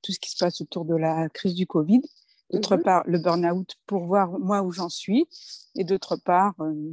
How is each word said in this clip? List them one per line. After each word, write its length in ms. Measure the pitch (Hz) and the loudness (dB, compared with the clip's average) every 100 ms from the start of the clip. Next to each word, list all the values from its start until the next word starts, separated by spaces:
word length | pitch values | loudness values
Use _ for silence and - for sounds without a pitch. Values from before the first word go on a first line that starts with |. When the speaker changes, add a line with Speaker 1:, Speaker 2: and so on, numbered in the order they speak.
Speaker 1:
tout 100 | - | -10
ce 60 | 180 | -10
qui 120 | - | -10
se 60 | - | -2
passe 240 | 175 - | -2 -2
autour 240 | 160 170 165 | -8 -6 -2
de 100 | 165 | 0
la 320 | 160 160 160 | 0 0 -4
crise 240 | - 190 175 | -4 -4 -2
du 120 | 185 | 0
covid, 340 | 165 156 247 - _ _ _ - | 0 4 4 2 _ _ _ -6
d'autre 260 | 202 208 185 | -4 0 2
Speaker 2:
Mhm. 60 | |
Speaker 1:
part, 200 | 185 180 - | 4 2 2
le 140 | 170 | 0
burn-out, 560 | 170 170 170 180 185 - - | 2 2 2 -2 -4 -12 -6
pour 200 | 202 175 | -4 0
voir 340 | 202 180 180 | 2 2 -2
moi 220 | 185 202 | -2 0
où 80 | 185 | 0
j'en 180 | 170 175 | -4 -6
suis, 380 | - - 233 339 - - - - - | -6 0 0 0 -6 -20 -20 -10 -6
et 80 | |
d'autre 320 | 175 190 - 170 | -2 -2 -2 -4
part, 400 | - 180 202 180 | 2 4 4 0
euh, 120 | 156 151 156 | -4 -4 -6